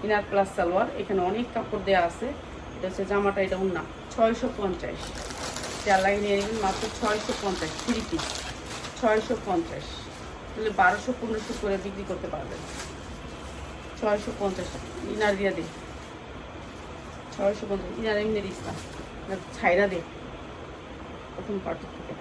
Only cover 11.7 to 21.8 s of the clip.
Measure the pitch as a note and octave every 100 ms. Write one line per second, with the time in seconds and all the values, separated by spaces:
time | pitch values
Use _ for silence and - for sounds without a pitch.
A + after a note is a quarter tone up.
11.7 | G3 G3 F#3+ G3 F3 F3 D3+ C3+ - -
12.7 | - - - - - - - - - -
13.7 | - - - G#3+ G#3 A3 G#3 G3+ F#3 F3
14.7 | - - - G3 G#3 G#3 G3 G3 F3 E3
15.7 | - - - - - - - - - -
16.7 | - - - - - - - G3+ G#3 G#3
17.7 | G3 F3+ F#3 A3 G#3 G#3+ G#3+ F#3+ - F3
18.7 | D#3+ - - - - - F#3 - - F#3+
19.7 | F3+ G3+ F3+ - - - - - - -
20.7 | - - - - - - - - G3 F3
21.7 | E3